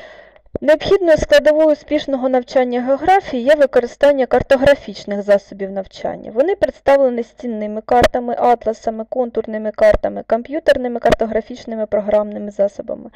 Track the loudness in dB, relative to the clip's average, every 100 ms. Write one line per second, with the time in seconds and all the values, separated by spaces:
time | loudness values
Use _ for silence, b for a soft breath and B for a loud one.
0 | B B B B _ -6 0 0 2 2
1 | 4 2 4 4 4 4 4 2 -2 -4
2 | -2 -4 0 0 0 0 0 0 -2 0
3 | 2 2 0 -2 2 4 4 2 -2 2
4 | 2 2 2 0 2 2 4 2 -2 -14
5 | -8 -4 0 0 0 -10 -8 -8 -10 -10
6 | -10 -8 -4 0 0 0 -4 -2 2 4
7 | 4 0 -8 -10 -8 -6 -6 -8 0 0
8 | 2 -2 -6 -2 0 0 -2 -6 -6 -8
9 | -6 -6 -4 -6 -6 -6 -8 2 2 2
10 | -2 -6 -4 -6 -4 -4 -2 -2 -2 -4
11 | -2 -2 -2 -4 -6 -12 -12 -8 -4 -4
12 | 0 -2 -2 -6 -8 -2 -2 -4 -12 -12
13 | -14